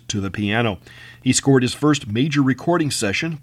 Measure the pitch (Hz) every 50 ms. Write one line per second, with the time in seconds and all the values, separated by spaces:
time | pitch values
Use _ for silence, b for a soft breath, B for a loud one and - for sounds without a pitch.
0 | - - - 104 95 98 - - 104 101 104 117 120 113 95 90 B B B B
1 | B B B B B 127 120 - - 139 135 131 123 120 - - - 151 147 143
2 | - 104 104 117 135 160 139 147 135 131 131 135 - - 175 175 160 139 - -
3 | 113 98 185 - 165 165 165 143